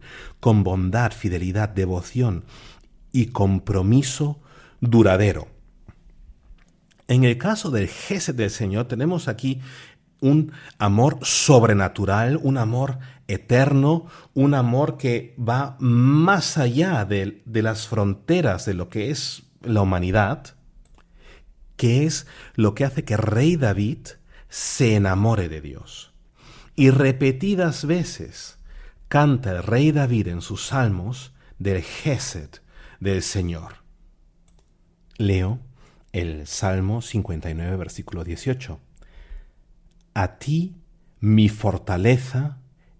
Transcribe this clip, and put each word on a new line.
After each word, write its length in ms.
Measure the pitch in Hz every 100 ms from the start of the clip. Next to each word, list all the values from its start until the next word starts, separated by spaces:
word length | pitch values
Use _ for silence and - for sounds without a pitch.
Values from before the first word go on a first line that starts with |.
| - - - -
con 240 | 117 107
bondad, 480 | 92 95 92 117 117
fidelidad, 580 | - 101 87 92 98 104
devoción 760 | 95 92 90 - 123 120 85 - - - - _ _ -
y 160 | 131 113
compromiso 1120 | - 98 95 - 98 95 127 139 - 147 147 - - - -
duradero. 680 | 123 117 104 92 104 78 - - - _ - - - - - - _ - _ _ _ _ -
En 160 | 123
el 140 | 123 120
caso 320 | 196 214 175
del 160 | 117 90
Gesed 480 | - - 196 - 123
del 160 | 101
Señor, 340 | - 101 104 127
tenemos 420 | 117 151 180 -
aquí 320 | 107 135 131 - - - _ _ -
un 300 | 135 151 156 - - -
amor 420 | 104 101 139 147
sobrenatural, 1160 | - - - 131 110 101 92 - 95 101 120 156
un 160 | 135 135
amor 420 | 110 123 135 - - - -
eterno, 800 | 98 - 123 135 139 143 165 - - -
un 200 | - 139
amor 440 | 143 123 123 151 -
que 380 | 127 120 - -
va 400 | 113 123 139 -
más 800 | 127 120 131 151 170 196 - 160
allá 460 | 123 123 185 143 98
de, 360 | 101 98 - -
de 160 | 110
las 240 | 110 107 -
fronteras 760 | 107 101 98 - 175 135 92 -
de 100 | 92
lo 140 | 87
que 200 | 107 110
es 340 | 151 - - _ _
la 200 | 120 107
humanidad, 760 | 95 92 90 104 101 143 - - - - _ _ _ _ - - - - - -
que 300 | 120 127 156
es 220 | - - - -
lo 220 | - 104 110
que 100 | 135
hace 180 | 160
que 140 | - 107
Rey 380 | - 107 151 170
David 520 | 120 95 104 156 - - _ - -
se 480 | - - - 123 107
enamore 540 | 95 95 110 110 85
de 100 | 78
Dios. 540 | 73 64 - - - _ _ _ - - - -
Y 140 | 135
repetidas 960 | 131 135 131 135 131 196 190 170 135 147
veces 720 | 175 - - - - - - - - - - -
canta 420 | 147 147 127 98
el 120 | 90
Rey 280 | 98 120 156
David 380 | 151 135 117 87
en 120 | 87
sus 260 | - 101 -
salmos 680 | 135 117 90 95 123 - - - -
del 220 | 95 92
Gesed 680 | - - 156 135 - 87 69 - _ - - -
del 220 | 95 95
Señor. 640 | - 101 87 82 82 - _ _ _ _ _ _ _ _ _ _ _ _ _ -
Leo 420 | 104 92 92 123 - - - _ _
el 340 | 90 85 78 76
Salmo 540 | - - 95 95 117
cincuenta 480 | - 110 92 82 80
y 40 |
nueve, 220 | 80 87 95
versículo 480 | 85 - - 87
dieciocho. 560 | 82 82 131 127 - 78 _ _ - - - - - _ _ _ _ _ _
"A 240 | 107 92 -
ti, 400 | 135 160 185 - _ _ _ -
mi 300 | 104 107 104
fortaleza, 1080 | 107 104 92 - 90 107 127 - 127 147 139 _ _ _